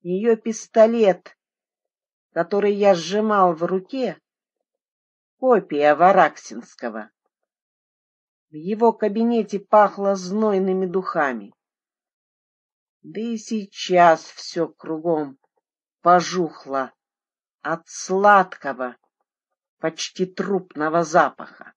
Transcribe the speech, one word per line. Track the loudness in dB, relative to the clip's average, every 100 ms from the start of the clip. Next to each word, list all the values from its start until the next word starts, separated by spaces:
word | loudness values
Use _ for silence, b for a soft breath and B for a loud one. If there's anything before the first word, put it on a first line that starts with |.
Её | -6 -2 0 0
пистолет, | -2 -10 -2 4 4 4 2 2 -8 _ _ _ _ _ _ _ _ _ _
который | -6 -4 0 0
я | 2 2
сжимал | 2 0 -4 0 2 2
в | 0
руке, | -4 -4 -6 -8 -8 -8 _ _ _ _ _ _ _ _ _ _ _ _
копия | 2 2 0 0 2 4
Вараксинского. | 4 4 2 0 -18 -18 -20 _ -12 -12 -16 _ _ _ _ _ _ _ _ _ _ _ _ _ _
В | -14
его | -8 0 0
кабинете | 2 -4 -2 -2 -2 -4 -8
пахло | 2 4 4 0 -4 -4
знойными | -4 -2 0 0 0 -2 -2
духами. | -4 -4 -2 -2 -4 -12 _ _ _ _ _ _ _ _ _ _ _ _ _ _ _
Да | -16 -10
и | -8 -8
сейчас | -6 -8 -8 -12 0 4 6 4
всё | -2 -18 -12 -8 -8
кругом | _ -12 -6 -4 -4 -4 -12 _ _ _ _ _ _
пожухло | 2 2 2 -4 -6 -8 -8 -6 -6 _ _ _ _ _ _ _
от | -8 -8 _
сладкого, | -18 -6 2 6 6 4 -6 -10 -8 -10 -12 _ _ _ _ _ _ _ _
почти | -8 -8 -14 -6 -8
трупного | -6 -4 -4 -6 -6 -2 -2
запаха. | 2 2 2 -4 -20 -20 -20